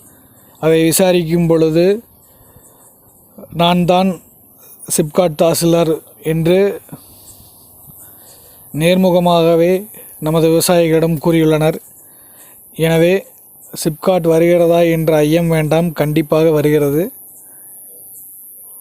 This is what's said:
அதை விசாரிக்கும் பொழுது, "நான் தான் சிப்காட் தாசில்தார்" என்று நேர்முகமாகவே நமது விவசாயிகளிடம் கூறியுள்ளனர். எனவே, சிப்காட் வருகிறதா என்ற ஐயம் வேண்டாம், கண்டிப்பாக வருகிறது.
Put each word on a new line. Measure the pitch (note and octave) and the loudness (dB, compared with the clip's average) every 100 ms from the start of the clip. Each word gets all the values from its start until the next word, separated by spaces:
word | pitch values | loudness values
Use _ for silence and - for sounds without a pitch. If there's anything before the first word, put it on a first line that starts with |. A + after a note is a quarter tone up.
| - - _ _ - - | -20 -20 _ _ -20 -6
அதை | D#3 D#3+ | 0 0
விசாரிக்கும் | E3 D#3 F#3 F3+ D#3+ F3 E3 | 2 2 0 0 0 0 2
பொழுது, | E3 D#3+ D#3+ F3+ G#3+ - _ _ _ - - - - - _ _ _ _ - - | 2 2 2 0 0 -6 _ _ _ -20 -20 -20 -20 -20 _ _ _ _ -20 -12
"நான் | D#3+ E3+ F3+ | -2 0 0
தான் | F3 F3+ F#3+ E3+ - _ _ _ - - - - | 2 0 0 -4 -12 _ _ _ -20 -20 -8 -6
சிப்காட் | D3+ F#3+ F3+ D3+ | -4 -2 -2 0
தாசில்தார்" | E3 D3+ E3 E3 D#3+ D#3 - - | -2 0 0 0 0 -4 -8 -12
என்று | D#3 D#3+ E3 F#3 G3+ D#3+ - - - - - - - - - - - - - - - - - - - | -6 -2 0 0 0 -4 -14 -20 -20 -20 -20 -20 -20 -20 -20 -20 -20 -20 -20 -20 -20 -20 -20 -20 -14
நேர்முகமாகவே | C#3+ E3 F#3 F#3 F3 F3 E3+ E3 E3 E3+ F#3 G#3 - - - | -4 0 2 2 0 2 2 2 2 2 0 -6 -20 -20 -10
நமது | D#3 D#3+ D#3+ | -4 0 2
விவசாயிகளிடம் | E3 D#3 F3 E3 D#3+ E3 D#3+ | 2 2 2 2 0 0 -2
கூறியுள்ளனர். | F3 E3 D#3 D#3 D#3 E3 - - - - - - - - - | -2 0 2 2 0 -4 -10 -20 -20 -20 -20 -20 -20 -20 -18
எனவே, | - D#3+ E3 E3+ G3 - - - - - | -6 -2 2 2 0 -4 -20 -20 -20 -20
சிப்காட் | - E3+ D3+ - F#3 E3 | -10 -8 -4 -2 -2 0
வருகிறதா | D#3+ E3+ F3 E3+ E3+ E3+ | 2 2 2 2 2 2
என்ற | E3 D#3+ D#3 | 0 0 0
ஐயம் | D3+ E3 E3+ | 2 0 0
வேண்டாம், | D#3+ D3+ D#3+ E3+ | -2 0 0 -2
கண்டிப்பாக | D3+ D3+ D3+ D3+ D#3 E3 | -2 -2 -2 0 0 2
வருகிறது. | D3+ D3 D3+ C#3+ D3 A3 - - - - - - - - - - - - - - - - - | 2 2 0 0 -2 -4 -8 -20 -20 -20 -20 -20 -20 -20 -20 -20 -20 -20 -20 -20 -20 -20 -20